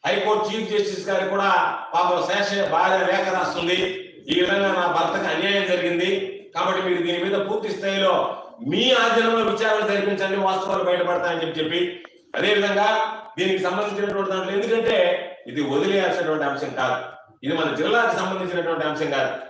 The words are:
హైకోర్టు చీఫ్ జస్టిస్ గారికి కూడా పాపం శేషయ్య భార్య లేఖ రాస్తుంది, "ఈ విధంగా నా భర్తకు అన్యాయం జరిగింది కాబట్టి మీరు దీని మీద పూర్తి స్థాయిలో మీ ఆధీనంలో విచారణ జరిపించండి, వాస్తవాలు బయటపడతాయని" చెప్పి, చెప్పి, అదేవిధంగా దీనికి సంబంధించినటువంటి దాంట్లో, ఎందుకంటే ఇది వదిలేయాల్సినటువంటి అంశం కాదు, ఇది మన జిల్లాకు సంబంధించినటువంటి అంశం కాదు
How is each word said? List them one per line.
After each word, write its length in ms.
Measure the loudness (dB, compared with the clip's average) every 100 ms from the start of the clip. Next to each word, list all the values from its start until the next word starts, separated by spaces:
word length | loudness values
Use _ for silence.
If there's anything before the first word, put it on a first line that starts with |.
| 0
హైకోర్టు 380 | 0 2 2
చీఫ్ 260 | 0 -2 -2
జస్టిస్ 380 | 0 0 -4 -2
గారికి 220 | -2 0
కూడా 480 | 0 2 2 2 -2 -2
పాపం 320 | 0 2 2 0
శేషయ్య 420 | -2 0 0 0
భార్య 380 | 2 2 2 2
లేఖ 280 | 0 0
రాస్తుంది, 400 | 0 -2 -2 -2 0 -2 -4 -12 -16 -2
"ఈ 120 | 0
విధంగా 320 | 2 2 2
నా 140 | 2 0
భర్తకు 420 | 0 0 -2 -2
అన్యాయం 380 | -2 0 0 2
జరిగింది 680 | 0 0 0 0 0 -2 -10 -8 -4
కాబట్టి 260 | -2 0
మీరు 200 | 0 0
దీని 220 | 0 0
మీద 260 | 0 0 0
పూర్తి 180 | -2 -2
స్థాయిలో 720 | -4 -2 2 2 4 0 -4 -12 -10 -2
మీ 240 | 2 4
ఆధీనంలో 600 | 4 4 4 4 2 2
విచారణ 340 | 0 0 2 2
జరిపించండి, 540 | 0 0 0 -2 0
వాస్తవాలు 440 | 0 0 -2 -2
బయటపడతాయని" 640 | 0 0 0 0 0 -2 -4
చెప్పి, 140 | -4
చెప్పి, 440 | -2 0 -2 -4 -16 -20 _ -2
అదేవిధంగా 760 | 2 2 2 2 2 2 -2 -4 -12 -2
దీనికి 200 | 0 0
సంబంధించినటువంటి 720 | 0 -2 -4 -2 -2 -2 -2
దాంట్లో, 220 | -2 -2
ఎందుకంటే 720 | -2 0 0 2 4 2 2 -4 -12 -10
ఇది 160 | -4
వదిలేయాల్సినటువంటి 800 | 0 2 2 2 2 0 0 0
అంశం 300 | -2 -4 -6
కాదు, 300 | -2 -2 -2 -6 -14 -20 -10
ఇది 100 | -4
మన 200 | -2 0
జిల్లాకు 420 | 0 2 4 2 0
సంబంధించినటువంటి 680 | -2 -2 -4 -2 -2 -2 -2
అంశం 240 | -2 -2
కాదు 320 | 0 -2 -4